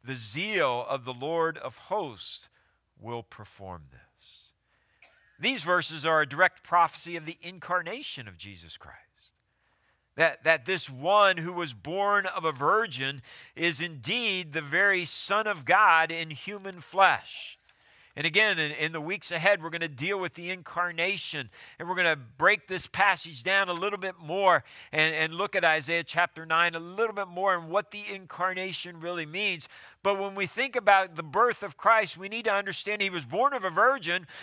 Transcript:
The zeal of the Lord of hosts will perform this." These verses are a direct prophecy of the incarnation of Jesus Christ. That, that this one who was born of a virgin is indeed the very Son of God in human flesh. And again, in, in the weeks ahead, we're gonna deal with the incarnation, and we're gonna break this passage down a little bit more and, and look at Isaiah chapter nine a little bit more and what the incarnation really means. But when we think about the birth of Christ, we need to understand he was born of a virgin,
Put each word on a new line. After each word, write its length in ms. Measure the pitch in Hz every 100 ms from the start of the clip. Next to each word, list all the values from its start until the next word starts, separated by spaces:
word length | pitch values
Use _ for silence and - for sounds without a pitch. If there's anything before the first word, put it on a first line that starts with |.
The 140 | 120 131
zeal 680 | 107 147 202 208 147 120 117
of 160 | 135
the 100 | 123
Lord 440 | 123 139 165 165 156
of 180 | 127 -
hosts 720 | - 208 160 104 - - - _ _ _ _ _
will 240 | 107 120
perform 680 | 110 - 104 - 98 87 71
this." 600 | 64 _ _ - - - _ _ _ _ _ _ _ _ _
These 280 | 196 262 156
verses 400 | 180 156 160 151
are 160 | 160
a 80 | 151
direct 340 | 143 180 _
prophecy 540 | - 175 165 - 170 170
of 80 | 156
the 120 | 170
incarnation 880 | 170 185 156 180 170 233 294 - 110
of 80 | 87
Jesus 400 | 101 92 82 -
Christ. 240 | 76 - _ _ _ _ _ _ _ _ _ _ _ -
That, 280 | 160 135 156
that 180 | 160
this 260 | 120 185 -
one 460 | 127 151 208 202 175
who 160 | 165
was 220 | 175 170
born 520 | 110 139 185 202 202 190
of 200 | 190 160
a 80 |
virgin 680 | 131 143 208 226 127 135 139 - - -
is 280 | - 170 160
indeed 720 | 175 151 113 233 226 190 170
the 80 | 147
very 420 | 147 160 202 185
Son 420 | 170 - - 202 214
of 200 | 190 131
God 440 | 185 214 165 160
in 200 | 165 160
human 500 | 147 - 202 196 180
flesh. 800 | - 180 190 139 - - - - _ _ _ _ _ -
And 100 | 156
again, 320 | 165 214 180
in, 140 | 151
in 200 | 151 156
the 80 | 160
weeks 280 | 151 196 -
ahead, 280 | 170 175 202
we're 80 | 160
gonna 200 | 165 165
deal 280 | 135 160 202
with 180 | 180 -
the 160 | 175
incarnation, 1000 | 185 165 170 175 165 175 196 - 151 123 - - -
and 120 | 170
we're 60 | 180
gonna 200 | 175 151
break 520 | 120 - 170 208 -
this 200 | 185 -
passage 560 | - 202 180 165 143
down 240 | 123 196 190
a 60 |
little 260 | 170 196 202
bit 160 | 190 180
more 460 | 156 185 196 160 - - -
and, 200 | 156 156
and 220 | 156 160 165
look 180 | 196
at 120 | 196 170
Isaiah 400 | 156 139 170 160
chapter 400 | 160 170 - 160
nine 300 | 165 170 165
a 40 |
little 340 | 170 190 226
bit 140 | 202 190
more 260 | 175 196
and 140 | 180 165
what 240 | 185 -
the 140 | 202 208
incarnation 920 | 196 185 - 180 185 190 175 180 170
really 240 | 165 175 156
means. 420 | 170 208 175 - - - _
But 160 | 196 196
when 160 | 196
we 120 | 196 190
think 320 | - 262 254
about 400 | 202 196 190 160
the 60 |
birth 380 | 160 151 240 220
of 140 | 202 -
Christ, 420 | 196 220 196 165
we 120 | 190
need 160 | 220 220
to 80 |
understand 480 | 202 196 175 - 208
he 80 | 196
was 160 | 180 127
born 260 | 160 269
of 140 | 269 190
a 40 |
virgin, 580 | 165 233 269 170 180 165 -